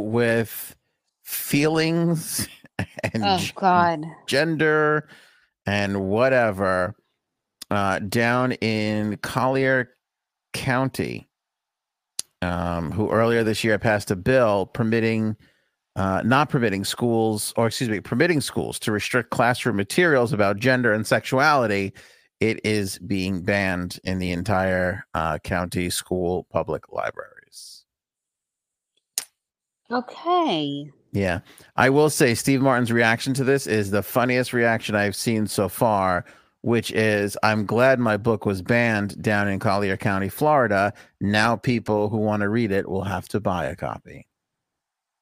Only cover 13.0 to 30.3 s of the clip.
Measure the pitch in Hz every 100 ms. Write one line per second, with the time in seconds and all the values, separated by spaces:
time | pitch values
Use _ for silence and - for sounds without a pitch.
13 | 104 104 113 117 110 107 117 101 117 104
14 | - 95 98 131 117 101 92 - 113 117
15 | 113 113 110 107 _ _ _ _ _ -
16 | 95 95 110 131 147 147 117 95 98 -
17 | 120 113 110 107 - - 113 - 123 104
18 | - 120 170 160 - - 62 - - 107
19 | - 127 - - 120 120 127 101 104 -
20 | 175 139 117 104 101 101 123 127 120 107
21 | 107 113 - 131 151 147 113 98 98 -
22 | - _ _ _ 110 110 - 107 98 -
23 | 90 98 92 95 95 101 95 90 87 -
24 | - 92 90 87 92 95 95 92 90 90
25 | - - 80 78 - 92 90 92 90 -
26 | - 92 87 90 - 82 80 76 - -
27 | 52 - - - _ - - - _ _
28 | _ _ _ _ _ _ _ _ _ _
29 | _ - - _ _ _ _ _ _ 247
30 | 240 - 330